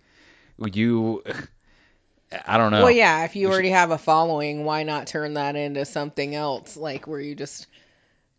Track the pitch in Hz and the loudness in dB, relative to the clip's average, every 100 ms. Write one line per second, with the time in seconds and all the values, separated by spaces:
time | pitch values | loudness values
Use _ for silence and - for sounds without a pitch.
0 | _ _ _ _ _ - 110 95 117 117 | _ _ _ _ _ -10 -6 0 2 2
1 | 113 110 - - - _ _ _ _ _ | 0 -4 -6 -12 -12 _ _ _ _ _
2 | _ _ _ 87 - 110 110 107 247 240 | _ _ _ -12 0 2 4 6 6 8
3 | 202 160 165 202 190 190 185 185 170 160 | 6 4 0 0 0 2 4 4 4 2
4 | - 160 165 151 147 151 151 151 151 151 | 2 4 4 0 -2 -4 -4 -4 -4 -6
5 | - 156 151 151 143 147 147 143 139 156 | -6 -6 -4 -4 -4 -4 -4 -4 -6 -6
6 | 143 147 143 147 151 139 135 151 156 135 | -6 -6 -6 -4 -4 -6 -8 -10 -8 -8
7 | 147 151 147 147 143 - - _ _ _ | -10 -10 -10 -10 -12 -14 -20 _ _ _
8 | _ _ _ | _ _ _